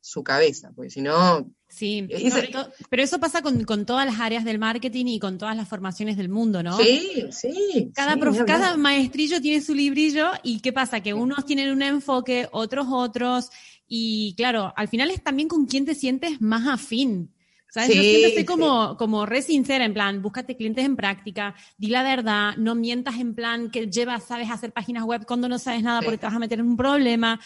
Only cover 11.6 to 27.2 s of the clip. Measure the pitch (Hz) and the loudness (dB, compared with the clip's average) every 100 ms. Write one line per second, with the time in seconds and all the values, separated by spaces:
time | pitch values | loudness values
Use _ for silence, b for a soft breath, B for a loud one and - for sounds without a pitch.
11.6 | 277 269 277 285 277 254 254 247 247 214 | 0 0 2 0 0 0 0 -2 -2 -4
12.6 | 220 269 254 262 247 233 247 247 247 B | -4 -2 -2 0 0 -2 -2 -2 -4 B
13.6 | B B - 226 226 214 214 180 247 233 | B B -10 -4 -2 -2 -2 -2 0 0
14.6 | 190 - 214 233 294 381 311 269 320 339 | -2 -4 -2 0 0 -2 -2 -2 0 2
15.6 | 269 269 277 294 254 262 339 285 220 226 | 2 0 0 -2 0 -2 -2 -2 0 0
16.6 | 254 254 - 226 269 190 165 _ _ _ | 0 -2 -2 -2 0 -2 -6 _ _ _
17.6 | _ 220 247 190 202 214 453 440 320 349 | _ -2 4 6 8 8 8 6 2 2
18.6 | 320 247 214 - 220 214 208 240 277 294 | 4 4 2 -2 -2 0 0 -2 0 0
19.6 | 254 269 226 208 202 196 196 254 254 247 | 2 2 0 0 -2 -2 -6 -6 -8 -6
20.6 | 220 220 269 240 196 196 - 185 202 - | -4 -2 0 0 -2 -4 -8 -6 -6 -8
21.6 | B B 208 247 269 262 220 208 208 208 | B B -2 0 2 0 2 2 2 0
22.6 | 226 233 233 240 262 233 240 226 233 233 | 0 0 -2 -2 -4 -4 -4 -4 -4 -4
23.6 | 233 233 220 196 240 240 - 240 226 233 | -4 -4 -4 -2 -2 -2 -6 -8 -6 -6
24.6 | 233 233 208 233 226 240 226 247 247 247 | -8 -8 -6 -4 -2 -4 -2 -2 -2 -2
25.6 | 254 233 233 233 233 220 214 226 226 226 | -4 -2 0 0 0 -2 -2 -2 -2 0
26.6 | 233 240 262 285 254 233 | 0 2 4 4 4 4